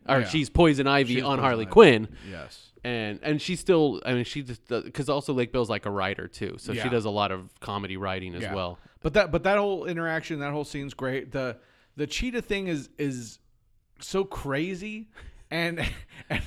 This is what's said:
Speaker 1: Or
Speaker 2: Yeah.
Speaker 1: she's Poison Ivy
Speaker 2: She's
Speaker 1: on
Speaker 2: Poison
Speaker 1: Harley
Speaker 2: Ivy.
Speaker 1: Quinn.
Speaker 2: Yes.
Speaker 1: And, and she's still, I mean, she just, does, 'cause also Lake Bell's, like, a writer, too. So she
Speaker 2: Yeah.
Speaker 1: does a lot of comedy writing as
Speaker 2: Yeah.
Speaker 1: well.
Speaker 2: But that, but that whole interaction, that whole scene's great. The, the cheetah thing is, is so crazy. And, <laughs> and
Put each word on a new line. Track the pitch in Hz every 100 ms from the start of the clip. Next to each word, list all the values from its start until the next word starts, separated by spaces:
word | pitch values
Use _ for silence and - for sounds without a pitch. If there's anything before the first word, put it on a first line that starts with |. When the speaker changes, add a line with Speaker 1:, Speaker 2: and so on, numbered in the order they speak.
| -
Speaker 1:
Or | 131
Speaker 2:
Yeah. | 107
Speaker 1:
she's | 156 131
Poison | - 170 139 135
Ivy | 139 123 123
Speaker 2:
She's |
Speaker 1:
on | 139 135
Speaker 2:
Poison |
Speaker 1:
Harley | 131 117 110
Speaker 2:
Ivy. |
Speaker 1:
Quinn. | - 196 113 110 - -
Speaker 2:
Yes. | 90 64 - - _
Speaker 1:
And, | 123 120 107 104
and | 151 151
she's | - 180
still, | - 170 151 92 -
I | 123
mean, |
she | 120 147
just, | 127 117 -
does, | 120 -
'cause | - 139
also | 143 -
Lake | 131 120
Bell's, | 127 110
like, | 104 104
a |
writer, | 101 95 98 90
too. | - 104 -
So | -
she | 104
Speaker 2:
Yeah. | 120
Speaker 1:
does | 120 107
a |
lot | 104 101
of | 95 92 -
comedy | - 101 98 95
writing | 98 95 92
as | 87
Speaker 2:
Yeah. | 98 92
Speaker 1:
well. | 90 87 - _
Speaker 2:
But | 160
that, | 175 180
but | 160
that | 185 202
whole | 202 185 175
interaction, | 170 165 160 - 156
that | 143
whole | 147 139
scene's | 147 139 -
great. | 131 135 135
The, | 139 127 - _ _ _ -
the | 147
cheetah | - 254 240
thing | - 202 190
is, | 156 - -
is | 143 127 113 - _ _ _ _ _ _
so | - 190
crazy. | 190 - 143 135 175 185 214 214 220 - - - -
And, | 160 170 170
<laughs> | - - - - -
and | -